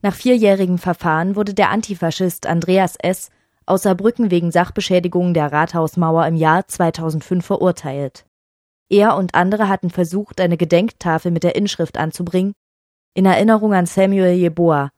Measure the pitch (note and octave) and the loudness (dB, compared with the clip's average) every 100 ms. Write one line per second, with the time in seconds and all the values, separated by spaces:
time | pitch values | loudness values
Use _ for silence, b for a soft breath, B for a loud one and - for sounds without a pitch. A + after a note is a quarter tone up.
0 | G3+ F3+ B3+ B3 G#3+ G3 F#3 F3+ F#3 F3 | -4 -2 2 4 4 2 2 0 -2 -4
1 | F3 D#3 F3 G3+ G#3 G3 F#3+ G#3+ - F#3+ | -2 0 -2 -2 -4 0 0 0 -4 -4
2 | E3 - F#3 - - E3+ E3 F#3 F#3 - | -4 -2 -4 -4 -4 -2 2 2 0 -2
3 | F3 F#3 - _ _ _ - F#3+ G3+ F3+ | -4 -4 -8 _ _ _ -4 -2 0 0
4 | G#3 A#3+ A3 F3+ E3+ E3+ F3+ - - F3+ | 0 0 0 0 0 0 0 -4 0 0
5 | F3 F3+ F3+ E3 D3 D3 E3 E3+ D#3+ - | 0 -2 0 0 0 -2 -2 -2 -2 0
6 | E3 E3 D#3+ E3 D#3 E3+ - - E3+ E3 | 0 2 0 2 2 2 -2 -2 -2 -2
7 | D#3+ D#3 - F#3 - G3 F#3 - D3 C#3 | -6 -6 -4 -4 -2 0 0 -2 -8 -8
8 | C#3 - _ _ _ _ _ _ _ G3+ | -8 -10 _ _ _ _ _ _ _ 2
9 | G#3 F#3+ F#3 - F3+ G#3+ G#3 F#3+ F3+ F3+ | 4 2 0 0 0 0 0 0 -2 -2
10 | E3+ F#3 G#3 - F3+ E3+ E3 E3+ A3+ _ | -2 -4 -8 -2 -2 0 2 2 0 _
11 | F3+ D#3+ F3+ E3 F3 - G3+ - E3 - | -2 -2 -2 0 0 0 -4 -4 -6 -4
12 | D#3+ - F3 F#3 F#3+ G3+ _ _ _ _ | -6 -6 -4 -2 -2 -6 _ _ _ _
13 | _ - F#3+ D#3+ G#3 A3 G#3+ F#3+ F3 - | _ 0 2 4 4 2 2 0 0 0
14 | F#3+ G3 F#3 F3+ F3 D#3+ E3+ D3 C#3+ | 2 2 2 2 0 2 2 2 -2